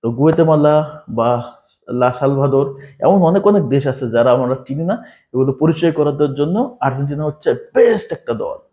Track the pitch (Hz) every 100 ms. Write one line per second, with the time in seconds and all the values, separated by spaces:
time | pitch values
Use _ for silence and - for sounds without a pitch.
0 | 113 117 151 160 160 156 151 151 151 -
1 | - 117 117 120 120 - _ _ - 123
2 | 123 123 139 139 139 135 135 - - -
3 | 147 196 165 190 196 208 139 139 135 -
4 | 123 117 123 123 127 131 - 139 165 240
5 | - _ _ 190 139 131 160 160 170 160
6 | 147 143 147 135 147 196 262 - 139 131
7 | 139 147 151 147 - - - 254 240 214
8 | - - - 113 85 - _